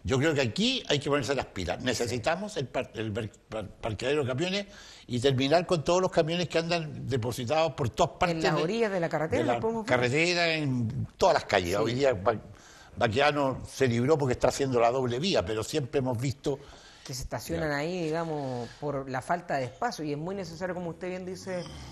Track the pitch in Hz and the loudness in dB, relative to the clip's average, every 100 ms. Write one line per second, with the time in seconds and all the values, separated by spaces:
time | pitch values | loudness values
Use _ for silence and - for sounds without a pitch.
0 | 92 127 151 143 131 101 233 262 - 151 | 0 2 4 4 0 2 0 0 0 0
1 | 147 143 113 135 - - 87 90 120 117 | 2 0 2 -2 -2 -6 -4 -2 -2 -2
2 | 233 123 135 170 208 - 123 139 120 117 | -2 0 0 -2 -4 -6 -6 -6 -6 -6
3 | 110 107 107 - _ 110 98 - 117 104 | -4 -4 -6 -10 _ -10 -10 -8 -8 -4
4 | 123 151 127 127 175 196 196 - - - | 0 0 0 -2 0 -2 -4 -12 -20 -20
5 | - 120 135 127 135 165 175 175 139 175 | -6 0 2 4 4 4 4 0 4 4
6 | 185 - 156 170 170 165 165 170 156 120 | 4 2 2 0 0 0 0 -2 -2 -8
7 | 127 123 120 123 120 156 165 135 127 - | -4 -2 -2 -4 0 2 2 0 -4 2
8 | 175 - 180 165 156 151 156 226 220 190 | 2 4 0 2 2 2 0 0 0 0
9 | 165 156 160 - 262 233 226 226 214 123 | 0 0 0 0 2 0 0 -2 0 2
10 | 123 143 170 175 170 160 147 127 110 123 | 4 4 2 4 2 2 0 0 0 -2
11 | 110 - 190 151 - 101 87 101 113 123 | -6 2 4 4 4 2 2 0 0 2
12 | 139 110 104 107 - - - - - - | 2 4 2 0 -4 -20 -20 -20 -18 0
13 | 120 110 147 147 139 127 - - 135 117 | 0 4 2 4 0 -2 -8 0 2 4
14 | 127 156 139 120 135 - 139 120 117 131 | 4 4 2 2 2 2 0 4 4 4
15 | 123 120 185 139 92 110 107 156 131 147 | 0 0 0 0 0 -2 -2 -4 -2 -2
16 | 127 117 135 - - 139 - - - - | -2 -2 -2 -4 -4 -6 -8 -20 -20 -20
17 | - 127 - 123 - 165 160 143 156 185 | -14 -12 -8 -8 -6 -4 -2 -2 -2 -2
18 | 160 160 165 151 135 123 117 - 147 139 | -2 -2 -2 -4 -4 -4 -8 -8 -6 -6
19 | 135 127 - 175 170 151 123 - 240 - | -4 -6 -2 -4 -2 -4 -4 -4 -6 -4
20 | 151 143 165 196 170 165 185 175 175 160 | -6 -4 -6 -6 -8 -8 -6 -6 -6 -8
21 | 180 185 185 185 190 180 175 - - | -8 -8 -8 -10 -8 -8 -8 -12 -16